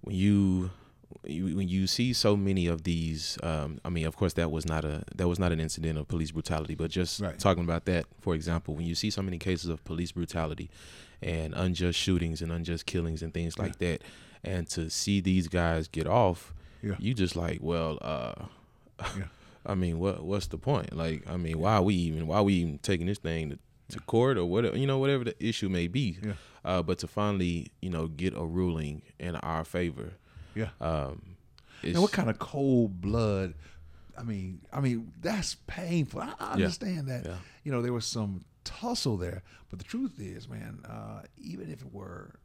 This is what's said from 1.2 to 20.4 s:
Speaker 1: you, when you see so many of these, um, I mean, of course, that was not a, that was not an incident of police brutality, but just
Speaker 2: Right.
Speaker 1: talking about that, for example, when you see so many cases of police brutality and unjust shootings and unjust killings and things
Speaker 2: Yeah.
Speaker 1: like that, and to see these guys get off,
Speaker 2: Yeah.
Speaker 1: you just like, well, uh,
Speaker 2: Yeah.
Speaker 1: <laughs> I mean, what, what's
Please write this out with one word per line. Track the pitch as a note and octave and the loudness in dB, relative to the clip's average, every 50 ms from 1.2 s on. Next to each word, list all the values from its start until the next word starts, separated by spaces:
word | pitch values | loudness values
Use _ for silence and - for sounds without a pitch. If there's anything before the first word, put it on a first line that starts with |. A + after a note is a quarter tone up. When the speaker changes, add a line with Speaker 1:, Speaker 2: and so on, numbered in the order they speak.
| - | -10
Speaker 1:
you, | - D2 E2 F#2 F#2+ D#2 | -8 -6 -2 -2 -2 0
when | F#2+ F#2+ F2+ | 0 0 2
you | F2+ F#2+ F#2+ | 2 2 2
see | F#2 - - A#2+ B2+ A#2+ | 2 2 2 2 2 2
so | - - G#2+ G#2 | 4 4 4 6
many | G2+ G2 G2 F#2+ F#2+ F2 | 6 4 4 4 4 4
of | E2+ E2+ E2 E2 | 2 2 0 2
these, | F2+ E2+ E2 E2 D#2+ D#2+ D#2 D2+ - - - - | 0 2 2 2 0 -2 -2 -4 -6 -6 -4 -2
um, | E2 D#2+ D#2 C#2+ C#2+ D#2 - - | -2 0 0 -2 -4 -6 -6 -6
I | - | -4
mean, | F2+ E2+ D#2+ | -2 0 0
of | D#2+ - | -2 0
course, | - G#2 F2+ - | 2 0 2 2
that | - E2+ D#2+ | 2 0 2
was | D2+ D#2+ D#2 | 0 -2 0
not | E2 D#2+ D#2+ D2+ | 0 0 0 0
a, | D2+ D2+ D2+ - - - | 0 -2 -4 -6 -8 -4
that | - F2+ F2 | 0 2 2
was | F2 F2 | 2 4
not | F#2+ F2 E2+ | 2 2 2
an | D#2+ | 2
incident | D#2+ D#2 - - D#2+ D#2+ D#2+ D2+ | 0 -2 -2 -2 -2 -2 -2 -2
of | D2+ - | -2 -2
police | - E2 D#2+ D2+ | -2 -2 -2 -2
brutality, | D#2+ D#2+ D#2 - D#2 D#2 D#2 - D2+ | -2 -4 -2 -2 -2 -2 -2 -2 -2
but | D2 D#2+ D#2+ | -2 -2 -2
just | - F#2 F2+ E2+ - - | 0 0 0 0 0 -2
Speaker 2:
Right. | G2+ F#2 D2+ - | -4 -4 -4 4
Speaker 1:
talking | - G2+ F#2 E2+ F2 | 6 6 6 6 4
about | E2+ E2 E2+ - | 2 0 0 2
that, | - F#2 E2+ D#2 - - - | 2 2 2 2 -2 -10 -6
for | - G2 F2 | -2 0 0
example, | D#2 D#2 E2+ E2 E2 - - D#2 | 0 0 0 0 0 0 -2 -4
when | D2 E2+ | -2 -2
you | E2+ E2+ | -2 0
see | - - G#2+ | 0 0 -2
so | G2+ - F#2+ | 0 0 -2
many | F#2+ F2+ E2+ | -2 -2 -2
cases | - G2 F#2 E2+ - F2 | 0 0 0 0 0 -2
of | E2 D#2+ - | -4 -4 -4
police | - E2+ E2 F2 E2 - | -6 -4 -2 -2 -2 -2
brutality | F2 E2+ D#2+ - E2+ E2 D#2 D#2 - - - - - - - - - - - - - - | -4 -4 -2 0 -2 0 0 -2 -6 -8 -12 -12 -18 -20 -20 -20 -20 -20 -20 -14 -8 -4
and | - E2+ E2 D#2+ D#2 - | -2 -2 0 -2 -2 0
unjust | - F#2 F#2 F2 E2 F2+ F2 E2 - | 2 2 2 2 2 2 2 2 2
shootings | - - F#2 F2 E2+ E2 D#2+ D#2 E2+ | 4 4 4 4 4 2 -2 -2 -4
and | E2 E2 | -4 -2
unjust | E2+ E2 E2+ E2+ E2 - | -2 -2 -2 -2 -2 -4
killings | - - F#2 E2 E2 D#2+ D#2 E2 | -2 -2 0 0 0 -2 -2 -4
and | D#2+ - | -4 -2
things | E2 E2+ E2 D#2+ | -2 -2 -2 -2
Speaker 2:
Yeah. | - - | -2 -2
Speaker 1:
like | E2+ - - | -4 -2 -2
that, | F2+ F2 D#2+ - - - - - - - - - - | -2 -2 -2 -2 -6 -14 -20 -20 -20 -20 -20 -12 -8
and | - F#2+ F2+ E2 - | -4 -2 -2 -2 -2
to | - - E2 D#2+ | -4 -4 -4 -2
see | - - - - G2+ G2+ | -2 -2 0 2 2 2
these | F2 F#2+ F#2 F#2 F2 D#2+ | 4 4 4 4 4 2
guys | E2+ F2+ E2+ E2+ E2 D#2+ D#2+ - | 2 2 4 4 2 2 0 -2
get | - D#2+ D#2 | -2 -2 0
off, | D2+ F#2 A#2+ A#2 F#2+ F2 - - - - - - - - - - | 4 4 6 6 4 4 0 -6 -14 -16 -16 -16 -18 -16 -8 -4
Speaker 2:
Yeah. | G#2 G2 - | -4 -4 -2
Speaker 1:
you | - G2 - | 0 -2 2
just | A2 F#2+ F2 - | 2 2 2 2
like, | E2+ E2+ E2+ E2 E2+ | 0 -2 -2 -2 -2
well, | - D#2 E2+ E2+ E2 D#2+ - - | 0 0 0 2 2 0 -2 -4
uh, | - - D#2 C2+ A#1+ A1+ - - - - - - - _ - - - - - - F#2 - - | -4 -4 -4 -4 -4 -6 -6 -8 -12 -14 -16 -20 -20 _ -20 -20 -20 -20 -12 -8 -8 -6 -6
Speaker 2:
Yeah. | G2 F#2 D#2 - - - | -6 -8 -8 -12 -18 -20
Speaker 1:
<laughs> | - - - - | -20 -20 -14 -4
I | - G2 | -2 0
mean, | F#2 F#2 F2 E2 E2 | 2 2 2 2 2
what, | F2 G2 - D#2+ D#2 | 2 0 0 0 -2
what's | E2+ G2 G2+ | -2 -2 0